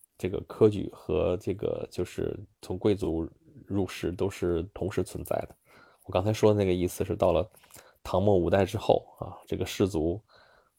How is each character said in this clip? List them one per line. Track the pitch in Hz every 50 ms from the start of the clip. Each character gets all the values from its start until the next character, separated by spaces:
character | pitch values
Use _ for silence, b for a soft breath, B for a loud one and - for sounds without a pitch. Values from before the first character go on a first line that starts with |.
| _ _ _
这 | _ - 92
个 | 95 - - -
科 | - - 110 110
举 | 104 98 - -
和 | - - - - 92 82 85 87 90
这 | 90 - 113 95
个 | 104 - 50 50 - - -
就 | - - 90
是 | - - - 85 - - - 101 - _ _ -
从 | - 92 90
贵 | - 107 101
族 | 98 95 85 80 80 82 - - _ _ - - - -
入 | - 95 101 92
仕 | 90 - - - 82
都 | 87 - 92 98
是 | - - 98 90 87 82 85 104 -
同 | - 87 95
时 | - - 92
存 | - - - 80
在 | - -
的。 | - - - - _ b b b b b b b b b
我 | - 95
刚 | 90 92
才 | 107 110
说 | - - 107
的 | 104 104
那 | 101
个 | 92 90
意 | 90 87
思 | 87 - - -
是 | 95 92
到 | 101 98 92
了 | 85 80 92 - b b b b b b b b b b _
唐 | - - 92 98
末 | 104 101
五 | 90 85 82
代 | 95 98 98
之 | 92 - 104
后 | - - - - - - - -
啊， | - 104 - - -
这 | - -
个 | - 92
士 | - - - 104
族 | 95 98 80 76 82 87 107 - b b b b b b b b b b